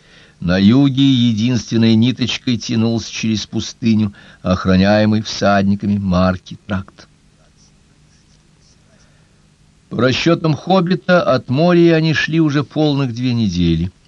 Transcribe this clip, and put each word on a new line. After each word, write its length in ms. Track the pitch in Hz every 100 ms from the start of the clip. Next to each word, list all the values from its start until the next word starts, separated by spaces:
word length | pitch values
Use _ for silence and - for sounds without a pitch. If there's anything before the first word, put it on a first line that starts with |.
| _ - - -
на 180 | 87 92
юге 460 | 98 127 139 131
единственной 920 | 139 127 120 107 120 123 - 117 113 110
ниточкой 640 | 120 113 120 - - 117
тянулся 520 | - 117 117 117 -
через 340 | - 113 107 -
пустыню, 680 | 113 - - 117 107 107 - - -
охраняемый 800 | 92 92 95 92 98 107 107 107
всадниками 760 | 107 - 98 101 98 101 101 101
марки 580 | 98 90 92 92 - - -
тракт. 420 | 95 - - - _ _ _ _ _ _ _ _ _ _ _ _ _ _ _ _ _ _ 659 _ _ _ _ _ _ _ _ -
По 80 | -
расчётам 580 | 123 120 165 170 160
хоббита, 680 | 143 - 190 175 180 - 180
от 260 | - 127 -
моря 480 | 127 175 175 170 160
они 180 | 160
шли 260 | 151 - 160
уже 220 | 156 143
полных 500 | 135 151 151 139 135
две 220 | 117 127
недели. 560 | 120 107 87 85 82 90 -